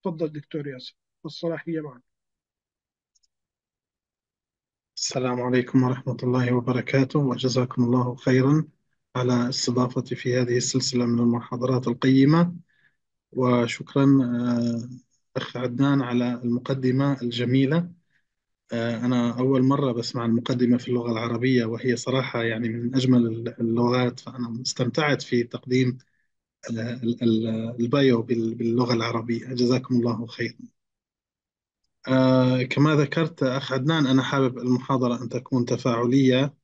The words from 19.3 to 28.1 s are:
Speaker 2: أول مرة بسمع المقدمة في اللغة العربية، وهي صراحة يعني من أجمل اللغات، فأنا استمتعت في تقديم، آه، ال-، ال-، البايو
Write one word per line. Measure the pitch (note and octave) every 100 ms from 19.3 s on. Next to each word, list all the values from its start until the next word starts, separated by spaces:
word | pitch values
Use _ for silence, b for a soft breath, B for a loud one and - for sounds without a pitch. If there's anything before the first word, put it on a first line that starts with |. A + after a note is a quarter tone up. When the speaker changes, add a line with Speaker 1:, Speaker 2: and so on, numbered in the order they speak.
| A#2+
Speaker 2:
أول | C3 C3+
مرة | C3 C#3 C3+
بسمع | A#2 A#2 B2 A#2
المقدمة | A#2 A#2+ B2 B2 A#2+
في | A#2+
اللغة | B2 A#2
العربية، | A2+ A#2 A#2 B2+ B2+ A2+
وهي | A#2 B2 A#2
صراحة | - B2+ B2+ A#2+
يعني | A#2 A2+ A#2
من | A#2 A#2+ B2+
أجمل | B2+ B2 A#2 A2+ A#2 -
اللغات، | A2+ A2+ A#2+ B2 B2 A#2+
فأنا | - A2+ A#2+ A#2
استمتعت | C3 - B2 A2 D3 C#3
في | - B2
تقديم، | A#2+ C3 - B2+ B2+ B2+ _ _ _ _ _ _ -
آه، | A2+ A#2
ال-، | B2 A#2 A#2+
ال-، | A#2+ A2 A2+ A2 A2+ A#2+
البايو | A#2+ C#3+ C#3